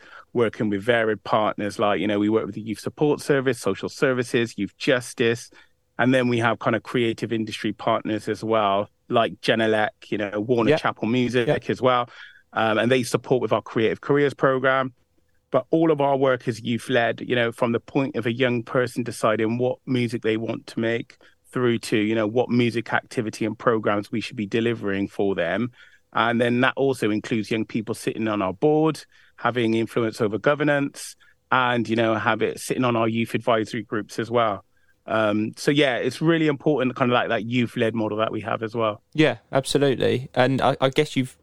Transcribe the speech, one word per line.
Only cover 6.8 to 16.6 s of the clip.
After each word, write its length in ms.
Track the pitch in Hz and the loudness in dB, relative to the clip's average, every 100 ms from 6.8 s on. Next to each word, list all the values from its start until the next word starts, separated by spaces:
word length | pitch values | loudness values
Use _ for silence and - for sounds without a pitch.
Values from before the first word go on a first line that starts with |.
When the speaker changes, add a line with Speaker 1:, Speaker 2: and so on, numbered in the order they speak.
Speaker 1:
creative 500 | - 131 117 110 110 | -2 -2 0 -2 -4
industry 400 | 113 107 107 110 | -4 -4 -4 -6
partners 560 | 104 - 110 - 107 - | -4 -2 -2 -2 -4 -4
as 140 | 104 | -6
well, 440 | 110 110 101 98 104 _ _ | -2 0 2 0 -2 _ _
like 320 | 120 110 92 | 0 0 -2
Genelec, 480 | - 113 113 110 107 - - | 0 2 2 2 0 -4 -8
you 100 | 104 | -6
know, 200 | 101 104 | -4 -4
Warner 300 | 113 120 117 | 0 2 4
Speaker 2:
Yeah. 80 | 151 | 2
Speaker 1:
Chappell 300 | 165 - 127 | 0 -2 0
Music 400 | 127 120 123 120 | 0 2 0 0
Speaker 2:
Yeah. 100 | 123 - | -2 -2
Speaker 1:
as 140 | 101 | 2
well. 300 | 123 123 123 - - - _ | 4 4 0 -8 -20 -20 _
Um, 240 | - 110 107 | -2 0 2
and 140 | 117 | 2
they 100 | 131 | 2
support 400 | 120 120 - 127 | 2 -4 0 0
with 100 | 110 | 2
our 100 | 110 | -2
Creative 380 | - 123 110 82 | -2 0 0 0
Careers 340 | - 143 143 - | 0 2 2 2
program. 580 | 143 131 131 135 127 - _ _ _ _ _ | 0 2 2 0 -2 -8 _ _ _ _ _
But 160 | 127 - | -2 2
all 200 | 165 165 | 2 4
of 80 | 147 | 4
our 160 | 143 135 | 2 4
work 320 | 135 127 - | 2 2 -2
is 140 | 110 | -6